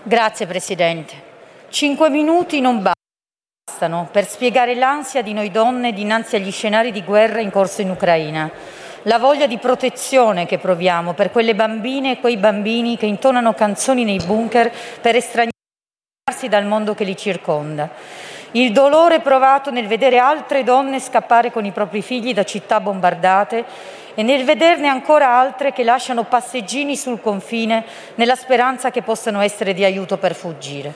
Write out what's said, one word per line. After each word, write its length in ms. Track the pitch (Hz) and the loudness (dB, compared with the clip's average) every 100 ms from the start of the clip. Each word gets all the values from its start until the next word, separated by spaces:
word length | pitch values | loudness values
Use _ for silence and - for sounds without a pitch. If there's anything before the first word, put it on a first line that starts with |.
Grazie, 420 | - 226 220 220 190 | 0 0 0 -2 -6
Presidente. 760 | 180 - 180 170 165 151 - - - - - - | -6 -6 -2 0 -2 -10 -18 -20 -20 -20 -20 -10
Cinque 420 | - 294 277 311 | -2 -2 2 2
minuti 520 | 285 302 339 349 294 | 2 2 2 0 0
non 200 | 254 240 | 0 2
bastano 1300 | 190 175 _ _ _ _ _ _ - - 170 170 165 | 0 -2 _ _ _ _ _ _ -20 -6 -4 -4 -2
per 160 | 202 190 | -2 -2
spiegare 480 | - 247 226 240 | -2 0 2 2
l'ansia 480 | 247 262 285 285 277 | 2 0 0 -4 -6
di 120 | 214 | -4
noi 180 | 214 208 | -4 -4
donne 400 | 196 226 254 240 | 2 2 2 -4
dinanzi 460 | 196 208 220 226 214 | -4 -2 -2 -2 -4
agli 120 | 190 | -4
scenari 440 | 185 220 214 233 | -6 0 0 0
di 100 | 208 | -4
guerra 380 | 170 202 220 214 | 0 2 4 2
in 100 | 214 | -2
corso 300 | 196 190 - | 0 0 0
in 80 | 190 | -4
Ucraina, 600 | 180 180 165 156 156 156 - - - - - | -2 2 2 0 -4 -6 -8 -18 -18 -18 -10
la 180 | - 233 | 0 2
voglia 280 | 254 285 285 | 4 2 0
di 100 | 233 | 0
protezione 880 | 254 254 254 - - 262 233 185 170 | -2 0 0 -4 0 4 4 2 -2
che 140 | 180 | -4
proviamo 520 | 185 175 180 170 175 | 0 0 2 0 -2
per 180 | 175 190 | -2 0
quelle 260 | 233 226 208 | 2 0 2
bambine 580 | 220 220 214 269 269 | 0 -2 -6 -4 -4
e 60 | 247 | -2
quei 160 | 240 233 | 0 2
bambini 580 | 196 202 208 233 233 233 | 2 2 -2 -2 -2 -2
che 100 | 214 | -4
intonano 480 | 202 269 247 233 | 0 2 2 0
canzoni 520 | 214 214 202 - 262 226 | 0 0 0 -2 0 0
nei 160 | 196 170 | -2 -2
bunker 460 | 214 226 240 226 - - - | -2 0 2 0 -2 -16 -4
per 160 | 233 233 | 0 0
estraniarsi 340 | 240 226 233 - _ _ _ _ _ _ - 247 254 | 0 -2 -2 -4 _ _ _ _ _ _ -8 -6 0
dal 180 | 202 202 | 0 2
mondo 300 | 214 208 208 | -2 -2 -4
che 80 | |
li 140 | 196 190 | -4 -4
circonda, 720 | 208 175 - 151 147 151 151 - - - - - - | -4 -6 -2 -4 -4 -6 -8 -10 -18 -18 -16 -18 -6
il 200 | 226 247 | 0 2
dolore 480 | 208 277 302 339 320 | 6 6 6 6 4
provato 520 | 277 269 269 269 277 | 4 4 6 4 0
nel 160 | 240 214 | -6 -2
vedere 320 | 226 269 247 | 2 4 6
altre 440 | 254 311 - 277 | 4 2 -2 -2
donne 380 | 233 254 269 269 | 2 2 2 -4
scappare 500 | 262 233 - 233 233 | -2 -2 4 2 2
con 140 | 233 202 | -2 -6
i 60 | |
propri 300 | 190 208 208 | -4 -4 -4
figli 320 | - 254 233 | -6 -6 -2
da 120 | 202 196 | -2 -2
città 340 | 208 - 220 | -4 -2 -2
bombardate 1300 | 196 190 180 170 175 190 202 233 233 - - - - - | 0 0 0 2 2 4 2 -2 -6 -12 -18 -18 -14 -4
e 80 | |
nel 220 | 220 277 254 | 0 2 2
vederne 420 | 311 330 339 285 | 4 4 4 2
ancora 500 | 262 269 302 277 240 | -2 4 4 6 4
altre 340 | 262 269 277 | 4 0 -4
che 120 | - | 0
lasciano 400 | 233 247 247 240 | 2 2 0 -4
passeggini 760 | 220 247 233 254 185 233 285 269 | 0 0 -2 -8 -6 -6 -4 -4
sul 240 | - 233 | -6 -4
confine 640 | 226 202 185 226 226 226 226 - - - | -4 -4 -6 -4 0 -2 -2 -16 -18 -2
nella 200 | 233 247 | 0 0
speranza 540 | - 254 247 254 262 | 2 2 2 0 -2
che 140 | 247 | -4
possano 380 | - 220 - 202 | -4 -4 -2 0
essere 340 | 202 - 196 180 | -2 -2 -4 0
di 80 | |
aiuto 340 | 196 190 185 190 | 0 0 -4 -2
per 160 | 185 | -2
fuggire. 580 | 165 180 147 139 143 143 | -4 -10 -12 -12 -10 -12